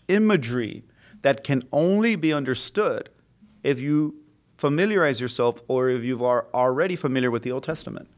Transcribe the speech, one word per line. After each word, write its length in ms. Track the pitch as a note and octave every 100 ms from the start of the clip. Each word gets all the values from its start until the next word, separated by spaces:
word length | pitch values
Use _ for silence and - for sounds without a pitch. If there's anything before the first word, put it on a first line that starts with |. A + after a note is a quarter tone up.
| -
imagery 760 | G3+ G#3+ F#3 A#2 B2 G#2+ - - _ - -
that 220 | C3+ C#3
can 180 | - C3+ -
only 440 | C#3+ E3+ G3+ A3+ G3
be 180 | D#3
understood 760 | D3 C3+ B2+ - - G3 A2 - _ _ _ - _
if 160 | C3+ B2+
you 360 | C#3+ D3+ D3+ - - _ _ -
familiarize 640 | C#3+ D3 G3+ G3+ D3+ A#2
yourself 400 | B2 - A#2+ - -
or 220 | B2+ B2+
if 140 | B2+
you 200 | A#2+ A#2+ B2
are 220 | A#2+ -
already 420 | B2 B2+ C3 F#3 F3+
familiar 340 | C#3 C3 B2
with 140 | A#2
the 80 | B2
Old 120 | C3
Testament. 440 | D#3 D#3+ - - -